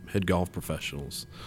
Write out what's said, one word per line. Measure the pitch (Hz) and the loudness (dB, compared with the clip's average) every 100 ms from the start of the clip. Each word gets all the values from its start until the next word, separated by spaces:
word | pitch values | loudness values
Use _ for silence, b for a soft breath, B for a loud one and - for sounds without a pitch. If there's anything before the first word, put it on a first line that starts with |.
| - | 0
head | 101 90 | 2 6
golf | 90 90 | 4 4
professionals. | - - 76 - 69 71 - - b | -2 -2 -2 -2 -4 -6 -6 -8 b